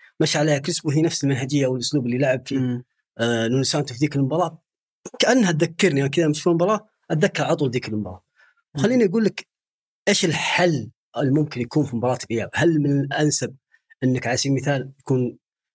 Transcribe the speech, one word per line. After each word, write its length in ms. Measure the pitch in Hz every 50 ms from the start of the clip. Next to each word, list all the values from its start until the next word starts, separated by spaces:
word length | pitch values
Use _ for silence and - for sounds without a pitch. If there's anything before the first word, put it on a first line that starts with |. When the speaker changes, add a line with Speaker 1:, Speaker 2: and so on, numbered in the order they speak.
| - - _ -
Speaker 1:
مشى 180 | 160 156 - 156
عليها 200 | 151 156 147 135
كريسبو 320 | 139 180 165 - - 156
هي 120 | 135 156
نفس 220 | 165 160 - - 143
المنهجية 420 | 139 135 117 139 127 147 143 135
والأسلوب 400 | 127 127 127 117 - 147 143 120
اللي 120 | 120 123 127
لعب 300 | 143 131 131 131 - -
فيه. 100 | 135 135
Speaker 2:
مم. 260 | 127 127 123 123 - _ _ _ _ _ _ -
Speaker 1:
آه، 300 | 117 117 117 113 113 113
نونو 140 | 127 135
سانتو 320 | 131 - - 151 139 143 120
في 60 | 117
ذيك 160 | 156 147 -
المباراة 460 | 139 139 131 151 170 175 160 160 - _ _ _ _ _ _ _ _ - - - -
كأنها 340 | - 214 247 262 214 180
تذكرني، 480 | 160 147 170 156 - - 208 180 143 139
أنا 80 | 139 135
كذا 200 | - 170 165 151
مش 140 | 151 -
في 40 | -
المباراة 420 | 180 170 165 175 202 214 208 - _ _ _ _ -
أتذكر 340 | 165 151 196 190 - - 143
على 120 | 139 165
طول 140 | - 147 127
ذيك 180 | 113 123 - -
المباراة. 360 | 110 107 101 90 92 - _ _ _ _ _ _ _ _ _ _ -
Speaker 2:
مم. 80 | 143
Speaker 1:
خليني 220 | 160 226 254 247 226
أقول 200 | 185 170 226 214
لك 260 | 185 - - - _ _ _ _ _ _ _ _ _ _ _ - 202
إيش 160 | 202 - 196
الحل 640 | 170 135 127 - - - - 180 175 156 123 104 107 - _ _ _ -
اللي 140 | 117 143 131
ممكن 300 | 135 156 147 147 - 127
يكون 240 | 120 117 - 151 143
في 120 | - 120
مباراة 220 | 113 117 127 123 117 - -
الإياب. 200 | 113 113 98 - -
هل 260 | - 151 170 160 147
من 200 | 147 143 143 139
الأنسب 560 | 139 139 143 151 151 147 - - 127 - - - _ _ _ _ _ _ _ - 131
إنك 220 | 127 127 127 -
على 100 | 117 123
سبيل 160 | - - 139
المثال 400 | 139 127 131 147 143 135 139 135 - _
يكون 380 | - - 135 127 123 120 - - _ _ _ _ _ _